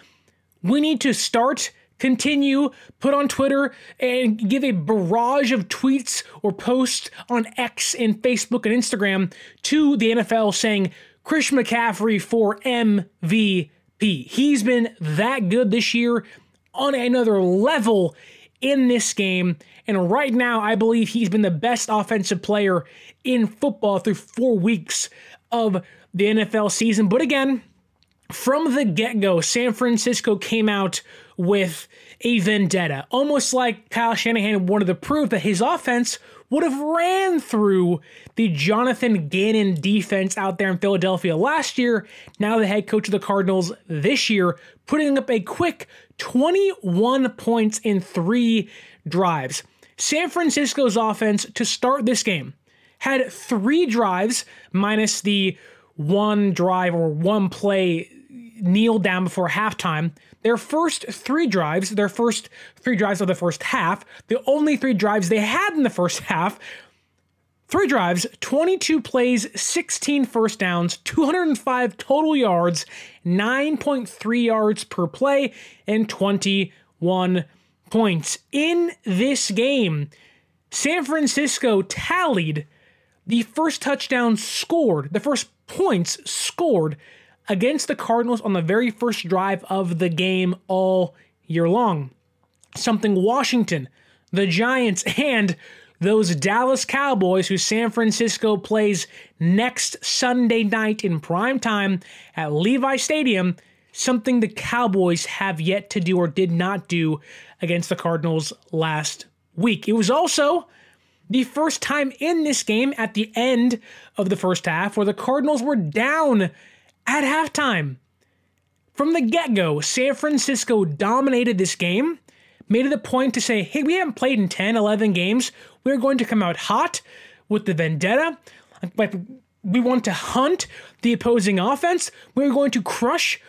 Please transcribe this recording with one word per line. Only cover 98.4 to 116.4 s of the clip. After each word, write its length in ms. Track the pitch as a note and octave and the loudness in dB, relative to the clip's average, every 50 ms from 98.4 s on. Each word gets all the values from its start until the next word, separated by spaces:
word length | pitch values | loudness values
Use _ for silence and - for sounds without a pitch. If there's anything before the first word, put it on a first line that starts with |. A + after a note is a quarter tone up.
| - A3 G#3+ | 0 0 0
plays 520 | G3 G3+ - G#3+ G#3+ G#3+ G#3 G3+ E3+ - - - - - - _ - | 0 -2 -2 0 2 2 2 0 0 -4 -8 -12 -20 -20 -20 _ -2
next 640 | D#3+ E3+ F3+ G3+ A#3 B3 B3 - - - - - - | 0 2 2 2 2 0 -2 -4 -6 -6 -6 -8 -6
Sunday 580 | - - - - B3 B3 B3+ B3 A3+ A#3 A3+ A3+ | -4 -2 0 0 0 2 2 2 2 2 2 2
night 400 | G#3 G#3 A3 A3 G#3+ A3 G#3+ - | 0 0 0 0 0 -2 -2 -2
in 160 | F#3+ E3+ D#3 | -2 -2 -2
prime 400 | D3 - E3 F3 G#3 B3 C4+ C4 | -2 -2 -2 0 0 0 0 -2
time 420 | - A#3+ A3 G#3 G3 G3 F#3+ F3+ - - - - - - - | -2 -2 0 0 0 0 0 -2 -4 -10 -20 -20 -20 -14 -8
at 180 | - D#3+ D3+ D3 | -6 -4 -2 0
Levi 440 | D3+ E3+ G#3+ B3+ C#4 B3 C4+ C4+ C4 | 0 2 2 2 2 2 0 0 0
Stadium, 580 | - - D#4 D#4 D4+ B3+ A3 F#3 F3+ F3+ F3 - - _ _ _ _ _ - | -2 -2 0 0 2 2 2 2 0 0 -2 -4 -10 _ _ _ _ _ -12
something 480 | - - - B3+ A#3+ - C4+ B3+ A#3+ | -6 -2 0 0 0 0 0 2 2
the 60 | A3 G#3 | 2 0
Cowboys 800 | A3 - - - - A#3+ B3 A3+ F#3 G3 F#3 F3 E3+ E3 - | -2 -6 -6 -4 -2 0 0 2 2 2 2 2 2 0 -2
have 340 | - - - G3 G3 F#3 D#3 | -6 -6 -4 -4 -4 -4 -2
yet 300 | D#3+ E3+ F#3 G3+ G3+ - | -2 -2 -2 -2 -4 -4
to 100 | - G#3 | -4 -4
do 200 | F3 E3 F#3 F3+ | -2 0 2 2
or 80 | F3 E3 | 0 0
did 240 | D3 - F#3+ F3+ | 0 0 -2 0
not 360 | E3+ E3+ F3+ F#3 G3+ F#3+ - - | 0 0 0 -2 -2 -6 -6 -4
do 320 | F3 E3+ D#3+ D#3 D#3 D3+ - - - - - - - _ - | -2 -2 0 0 -2 -4 -6 -12 -20 -20 -20 -20 -12 _ -4
against 260 | E3 F3 F3 E3 - | -2 -2 -2 -2 -4
the 60 | F3+ | -6
Cardinals 580 | - - E3+ E3+ E3 D3+ E3+ D#3+ D#3+ D3+ - - - _ _ | -4 -2 -2 -2 -2 -2 -2 -2 -2 -2 -4 -8 -14 _ _
last 540 | - D#3+ D#3+ D#3+ D#3 D3+ D3+ - - - - - _ _ _ _ _ | -4 -2 -2 0 -2 -2 -4 -6 -8 -10 -14 -20 _ _ _ _ _
week. 320 | E3 F3 A#3+ G#3+ D#3 - - | -2 0 0 0 0 0 0
It 60 | G#3+ | 0
was 180 | A3+ G#3+ F3+ | 2 2 2
also 560 | B3 D4+ F4 - - - C#4+ C#4+ E4+ F4 E4+ - _ _ - _ _ _ _ _ _ _ _ - | 2 2 2 2 2 2 2 2 2 0 -2 -6 _ _ -20 _ _ _ _ _ _ _ _ -2
the 140 | G3 C4 B3+ | 0 0 0
first 360 | B3+ - C#4+ D#4 D#4+ - - | 0 -2 -2 0 0 -2 -2
time 320 | - - C4+ D4 C#4+ C4+ B3+ - | -4 -4 -2 -2 -2 -2 -4 -4
in 240 | C#4 D#4+ F4 E4 D#4 | -2 -2 0 0 0
this 180 | D4 C4+ - | 0 -2 -2
game 320 | - - G#3+ A3 B3+ C#4 C#4+ | -2 0 0 0 0 0 -2
at 200 | - A3+ A3 A3 | -2 -4 -4 -2
the 160 | G#3 A3 G#3+ - | -4 -4 -4 -2
end 460 | A3+ A#3+ B3+ C4 A#3 A#3+ B3+ A#3+ A3 - - - - - - _ - | -2 0 2 2 2 2 2 0 0 -4 -10 -20 -20 -20 -10 _ -4
of 120 | G3+ F#3 | -2 -2
the 60 | G3+ | -2
first 320 | F3 - F#3 F#3 F3 - F3+ | -2 0 -2 -2 -2 -2 -2
half 280 | D#3+ E3 F#3 G3+ - | -2 -2 -2 -2 -2
where 100 | G#3+ G#3 | -2 0
the 100 | G3+ G3+ | -2 -2
Cardinals 480 | - - - C4 C#4+ B3+ D4+ D4+ C4 A3+ | -2 -2 -2 0 0 0 0 0 0 0
were 120 | C#4+ D4 | 0 0
down 760 | A3+ F3 D3+ D3 G#3+ A#3 C4+ D4 D#4+ D#4+ C#4+ B3 G#3 | 0 -2 -2 -2 0 0 0 2 2 2 2 2 2